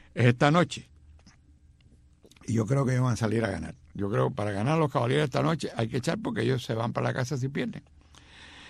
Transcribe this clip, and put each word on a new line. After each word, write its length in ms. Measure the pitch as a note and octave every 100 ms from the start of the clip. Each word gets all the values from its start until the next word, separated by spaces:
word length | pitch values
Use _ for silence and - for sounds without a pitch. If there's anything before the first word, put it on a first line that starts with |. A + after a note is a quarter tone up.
| -
es 120 | - B2
esta 240 | A#2+ D3
noche. 360 | E3+ E3+ - - - - - - - - - - - - - - _ - - -
Y 80 |
yo 120 | A2 G#2
creo 180 | C#3
que 80 | B2+
ellos 120 | B2+
van 100 | B2+
a 20 | A2
salir 280 | A2+ A2
a 60 | A2
ganar. 240 | F#2 D#2+ - -
Yo 160 | - G2
creo 180 | B2 C3
que 60 |
para 160 | C3 G#2
ganar 280 | G2 A2+ D#3+
los 140 | D3+
Cavaliers 320 | C#3 A#2+ C#3
esta 180 | D3+ C3
noche 280 | C#3+ D#3+ - -
hay 120 | A2+
que 100 | A#2+
echar 200 | A#2+ G#3+
porque 240 | A3+ A#2
ellos 200 | A#2 C3
se 120 | -
van 180 | A2+ A#2
para 160 | A#2 B2
la 60 |
casa 220 | A#2+ B2+ C#3+
si 120 | C3
pierden. 340 | C#3+ A#3+ - - - - - - - - - -